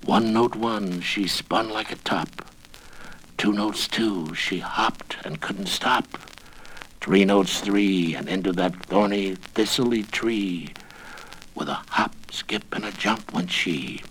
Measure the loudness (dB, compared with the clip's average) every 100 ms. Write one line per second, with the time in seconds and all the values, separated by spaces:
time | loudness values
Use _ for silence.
0 | 4 4 6 6 4 4 0 0 -2 -2
1 | -2 -2 0 -2 0 0 0 -4 -6 -6
2 | 0 0 0 -4 -14 -14 -20 -20 -18 -16
3 | -14 -14 -16 -2 2 2 2 0 -2 0
4 | 0 0 -4 -4 -2 -2 -4 0 0 0
5 | -8 -10 -8 -6 -4 -4 -4 -2 2 2
6 | 0 -8 -14 -18 -20 -18 -16 -14 -16 -12
7 | 4 6 8 6 4 0 2 4 6 4
8 | 2 0 -2 -2 0 2 0 0 0 4
9 | 4 2 0 -4 -10 0 2 4 2 2
10 | 0 -2 0 2 0 -2 -6 -14 -16 -18
11 | -16 -16 -16 -16 -14 -8 -6 -6 -4 0
12 | 0 -2 -12 -10 -4 -4 -4 -6 -6 -4
13 | 0 0 -2 -4 -2 -2 0 -2 -2 -8
14 | -12